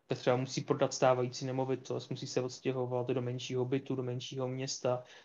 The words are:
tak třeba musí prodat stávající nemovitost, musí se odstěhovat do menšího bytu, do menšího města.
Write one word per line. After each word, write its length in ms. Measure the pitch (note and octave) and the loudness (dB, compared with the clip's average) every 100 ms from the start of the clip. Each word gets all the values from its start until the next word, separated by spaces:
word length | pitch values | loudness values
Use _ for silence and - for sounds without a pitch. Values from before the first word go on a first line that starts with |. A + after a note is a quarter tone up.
| - | -6
tak 100 | B2 | 0
třeba 180 | C3+ B2 | 4 4
musí 260 | B2+ - | 2 -2
prodat 320 | - C3+ C3+ | 0 2 2
stávající 520 | - C3 B2+ B2 - C3 | 4 6 6 2 -2 -2
nemovitost, 640 | C3 C3 C3 - B2 - | 0 0 -2 -2 -4 -4
musí 180 | B2 C#3 | -6 -4
se 140 | C3+ | -2
odstěhovat 680 | B2+ - C3+ C3 B2 B2+ B2 | -2 -2 -2 0 0 0 0
do 140 | B2+ | 0
menšího 440 | B2 B2 - B2+ B2 | -2 -4 -2 0 2
bytu, 300 | C3+ - C3 | 0 0 -2
do 80 | |
menšího 440 | B2 B2 - C3+ B2+ | -2 -4 -6 -4 -4
města. 560 | C3 C3 - B2+ B2 - - | -2 -4 -2 0 0 -2 -18